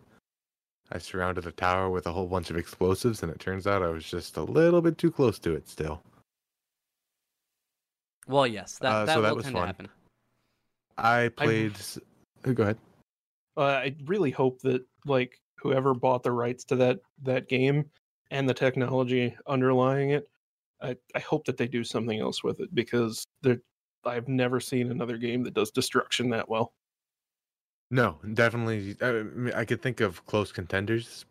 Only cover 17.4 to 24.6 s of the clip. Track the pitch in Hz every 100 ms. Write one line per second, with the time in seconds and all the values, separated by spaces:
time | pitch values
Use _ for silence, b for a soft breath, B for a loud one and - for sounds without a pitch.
17.4 | - 127 131 147 147 b _ _ _ 139
18.4 | 135 123 131 131 123 131 123 127 120 -
19.4 | - 135 127 127 127 139 139 143 143 _
20.4 | _ _ _ _ 123 127 _ 127 - 156
21.4 | - 127 120 123 113 120 117 110 127 -
22.4 | - - - 117 110 120 113 113 - _
23.4 | 131 117 - _ _ _ 123 123 131 131
24.4 | 123 127